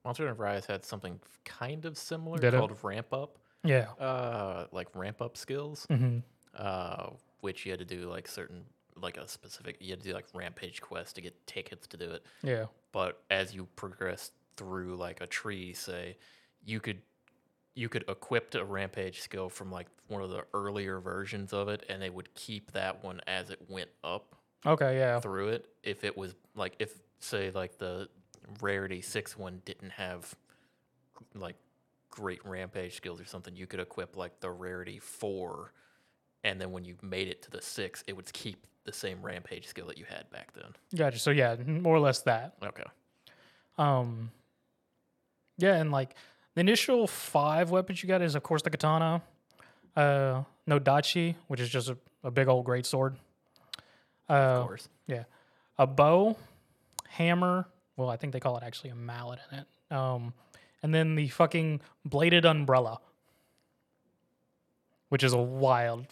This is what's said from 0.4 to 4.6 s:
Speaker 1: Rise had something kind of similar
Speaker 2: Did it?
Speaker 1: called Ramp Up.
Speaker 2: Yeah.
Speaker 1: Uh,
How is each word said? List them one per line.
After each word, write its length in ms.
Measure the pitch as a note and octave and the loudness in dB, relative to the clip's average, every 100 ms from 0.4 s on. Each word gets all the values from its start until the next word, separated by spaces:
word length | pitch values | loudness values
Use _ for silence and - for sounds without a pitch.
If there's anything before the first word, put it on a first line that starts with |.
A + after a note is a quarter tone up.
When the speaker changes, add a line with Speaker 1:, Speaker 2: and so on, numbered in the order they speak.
Speaker 1:
Rise 240 | G#2 G2+ - | -2 -2 -4
had 180 | G2 | -6
something 360 | - G2+ F#2 F#2 - _ - | -6 -10 -10 -12 -16 _ -18
kind 400 | - A#2+ D#3 D#3+ | -10 -10 -8 -10
of 120 | D3+ | -10
similar 400 | - D#3+ D#3+ E3 | -8 -8 -6 2
Speaker 2:
Did 160 | B2 | 4
it? 40 | B2 | 4
Speaker 1:
called 200 | G#2+ G#2 | 2 -2
Ramp 300 | G2+ G#2 - | -6 -6 -6
Up. 240 | C3 D3 - _ _ | -6 -8 -14 _ _
Speaker 2:
Yeah. 280 | E3 C3 A2 - | 2 4 2 -4
Speaker 1:
Uh, 680 | C3+ B2+ B2 A2+ G2 F2 | -4 -4 -4 -4 -4 -6